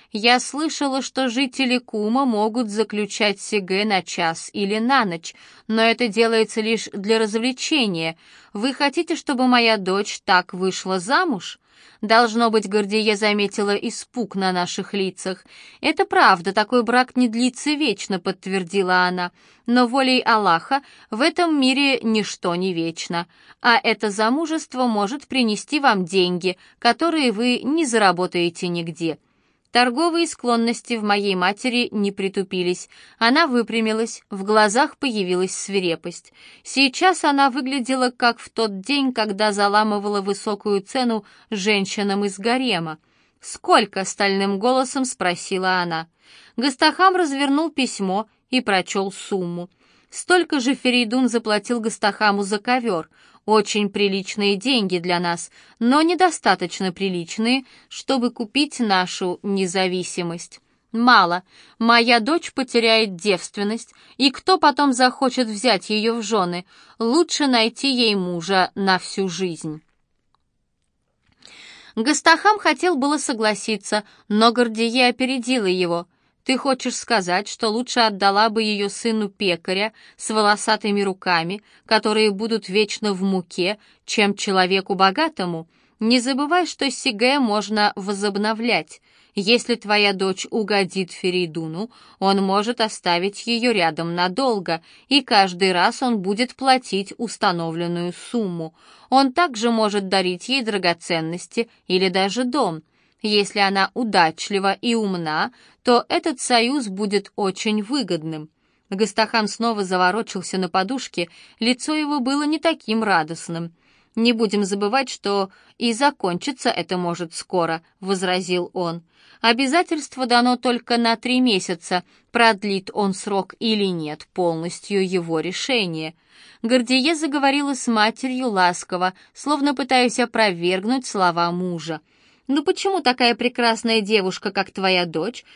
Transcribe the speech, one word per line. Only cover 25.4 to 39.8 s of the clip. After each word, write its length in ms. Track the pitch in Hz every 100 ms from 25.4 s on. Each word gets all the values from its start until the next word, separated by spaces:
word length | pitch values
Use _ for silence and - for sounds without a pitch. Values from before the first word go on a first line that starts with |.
| 233 208 - 294
вам 260 | 277 202
деньги, 520 | 170 185 180 180 180 180 _ _
которые 500 | 240 233 330 320 254
вы 300 | 202 247 247
не 240 | 247 311 294
заработаете 800 | 226 202 175 180 180 170 170 185
нигде». 520 | 175 170 156 165 147 _ _ _ _ _
Торговые 540 | 240 247 240 339 330 339
склонности 680 | - 240 233 226 226 - 233
в 40 |
моей 320 | 208 208 202
матери 540 | 185 180 202 254 240 240
не 200 | 214 202
притупились. 800 | 196 190 190 190 185 180 180 - - - _
Она 280 | 226 277 330
выпрямилась, 760 | 240 226 226 220 220 226 - -
в 160 | 196
глазах 540 | 196 214 214 226 302 -
появилась 560 | 277 214 180 180 185
свирепость. 800 | - - 196 180 160 175 - - _ - -
Сейчас 640 | - - 269 254 370 349
она 240 | 311 277 269
выглядела, 640 | 247 254 277 240 262 247
как 280 | 247 240 233
в 120 | -
тот 320 | - 226 190
день, 320 | 185 277 269
когда 360 | 247 214 196 214
заламывала 680 | 202 202 208